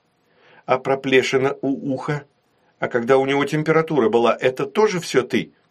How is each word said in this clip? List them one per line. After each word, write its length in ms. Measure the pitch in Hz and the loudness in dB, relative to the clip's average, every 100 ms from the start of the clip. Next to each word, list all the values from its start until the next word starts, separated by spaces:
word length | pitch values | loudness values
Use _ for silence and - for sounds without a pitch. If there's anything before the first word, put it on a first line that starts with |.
| _ _ _ _ _ _ - | _ _ _ _ _ _ -2
А 120 | 127 | -2
проплешина 800 | 131 135 135 131 117 135 135 - | 0 -2 2 2 2 0 0 -2
у 320 | 135 123 135 | -4 -4 -4
уха? 320 | 127 - 147 - _ _ _ _ _ | -6 -6 -8 -10 _ _ _ _ _
А 80 | 123 | -4
когда 300 | 120 117 135 | -2 2 2
у 80 | 135 | 4
него 180 | 139 139 | 0 0
температура 640 | 156 156 160 160 151 113 | -2 0 0 0 0 2
была, 280 | 117 117 104 | 4 2 2
это 260 | 131 127 - | -2 -2 -4
тоже 340 | 214 214 180 | 0 0 0
все 240 | - 131 | -2 -2
ты?» 280 | - 110 - _ _ | 0 -2 -4 _ _